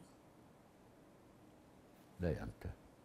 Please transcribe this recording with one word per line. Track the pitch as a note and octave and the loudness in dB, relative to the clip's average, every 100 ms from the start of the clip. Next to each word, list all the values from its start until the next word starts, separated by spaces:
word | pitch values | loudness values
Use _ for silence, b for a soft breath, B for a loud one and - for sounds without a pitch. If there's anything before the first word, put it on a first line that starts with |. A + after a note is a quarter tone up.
| - - - - - - - - - - - - - - - - - - - - - - | -12 -14 -16 -16 -16 -16 -16 -16 -16 -16 -16 -16 -16 -16 -16 -14 -14 -14 -14 -14 -6 8
لا | F2 | 10
ينتهي، | - A1 - - - - - | 10 6 0 -2 -2 -8 -14